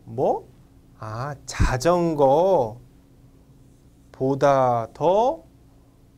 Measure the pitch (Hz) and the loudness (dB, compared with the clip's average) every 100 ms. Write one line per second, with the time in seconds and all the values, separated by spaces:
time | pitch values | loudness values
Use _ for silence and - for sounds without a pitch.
0 | - 117 175 403 - - - - - - | -14 -4 -2 -2 -8 -20 -20 -20 -20 -18
1 | 110 110 143 139 - - - 127 165 175 | -14 -10 -10 -12 -14 -2 -2 0 0 2
2 | 170 151 135 147 190 175 113 117 - - | 0 2 4 4 2 2 0 -6 -20 -20
3 | _ _ - _ _ - - _ - _ | _ _ -20 _ _ -20 -20 _ -20 _
4 | - - 131 139 143 135 127 120 113 - | -20 -6 -4 0 2 2 2 0 -4 -4
5 | 151 202 247 320 - _ _ _ _ _ | 0 0 0 -4 -12 _ _ _ _ _
6 | _ | _